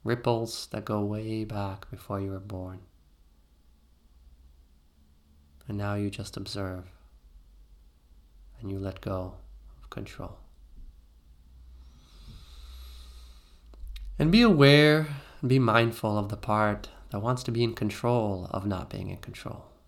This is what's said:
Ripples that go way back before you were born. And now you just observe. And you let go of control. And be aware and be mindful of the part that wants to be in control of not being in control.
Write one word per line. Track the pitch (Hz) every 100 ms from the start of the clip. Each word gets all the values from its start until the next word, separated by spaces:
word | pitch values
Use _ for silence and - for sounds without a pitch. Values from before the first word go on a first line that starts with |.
Ripples | 113 120 127 113 113 - -
that | 107
go | 104 107 104
way | 107 110 110 107
back | 104 98 95 -
before | 98 - 101
you | 98
were | 95
born. | 98 92 90 92 92 _ _ _ _ _ _ _ _ _ _ _ _ - - - - - - _ _ _ _ _ _ _ _ - -
And | 101
now | 101 101
you | 101
just | 101 98 -
observe. | 101 101 95 92 90 - - - - - - - - - - _ _ - _ - - -
And | 101
you | 98
let | 98 95
go | - 92 90 - - - - -
of | -
control. | - - - - - - - - - - - - - - - - - - - - - - - - - - - - - - - - - - - - - - - - - - -
And | 151
be | 214
aware | 240 160 139 143 151 151 151 139 - -
and | 127
be | 131
mindful | 120 113 117 113 110 104
of | 98
the | 104
part | - 107 107 104 - - -
that | 104
wants | 113 127
to | -
be | 113
in | 117
control | 113 107 - 117 123 107 95 92
of | - 101
not | 92 71
being | 95 98
in | 95
control. | - - - - - -